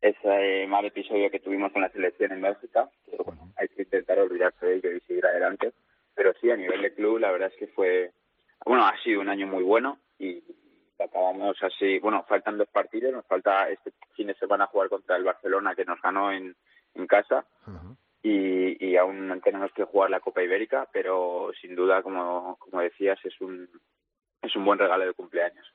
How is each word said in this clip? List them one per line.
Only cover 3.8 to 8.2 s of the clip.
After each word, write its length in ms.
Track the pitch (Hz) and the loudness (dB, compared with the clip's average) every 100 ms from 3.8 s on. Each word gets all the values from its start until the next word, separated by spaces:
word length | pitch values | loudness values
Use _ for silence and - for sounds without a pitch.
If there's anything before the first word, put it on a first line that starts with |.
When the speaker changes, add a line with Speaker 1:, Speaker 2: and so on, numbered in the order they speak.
Speaker 1:
intentar 360 | 98 95 - 95 | -4 -4 0 2
olvidarse 440 | 98 90 90 - | 2 2 0 0
de 120 | 90 92 | 0 0
ello 160 | 90 | -2
y 80 | 87 | -6
seguir 260 | _ 90 90 | _ 0 0
adelante. 480 | 87 92 95 113 - _ _ _ | 2 0 -2 -6 -6 _ _ _
Pero 180 | - 98 90 | 2 2 4
sí, 120 | 117 | 2
a 60 | 117 | 0
nivel 240 | 90 95 | -2 -2
de 100 | 101 | -2
club, 240 | - 104 113 | 0 0 2
la 140 | 104 | 0
verdad 180 | 90 95 | 0 -2
es 60 | - | -6
que 100 | 104 | -14
fue, 440 | - 95 92 90 _ | 0 2 2 0 _